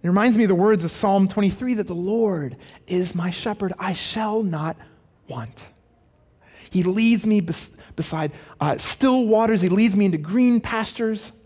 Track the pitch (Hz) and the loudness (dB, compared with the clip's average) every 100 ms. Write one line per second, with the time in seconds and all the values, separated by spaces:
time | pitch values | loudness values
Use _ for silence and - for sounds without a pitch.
0 | 175 185 226 220 220 180 202 214 165 - | 2 2 4 4 4 4 4 2 0 -2
1 | 208 196 190 196 202 190 254 233 196 175 | 0 2 2 2 0 0 -4 -4 -4 -6
2 | 180 226 220 180 139 131 - - _ 180 | -4 0 0 -2 -6 -10 -20 -20 _ -4
3 | 180 175 175 175 - 208 196 - 190 175 | -2 -4 -4 -4 -6 -4 -6 -4 -6 -6
4 | - 220 214 220 208 160 156 - - _ | -6 -4 -2 -2 -2 -4 -6 -8 -16 _
5 | _ _ _ 120 113 - - _ _ _ | _ _ _ -12 -12 -16 -20 _ _ _
6 | _ _ _ _ _ - - 185 180 190 | _ _ _ _ _ -20 -6 -2 0 2
7 | 226 233 214 214 170 170 - - - - | 2 2 2 0 0 -6 -10 -20 -18 -8
8 | 160 160 156 - - - 147 135 - - | -6 -4 -4 -6 -20 -4 -2 -2 -6 0
9 | 269 254 226 214 226 220 180 190 226 190 | 2 2 4 2 4 2 2 2 2 4
10 | 202 165 151 214 247 240 - 226 220 - | 2 0 -2 2 4 4 0 -4 -4 -4
11 | 226 214 - - | -2 -2 -8 -20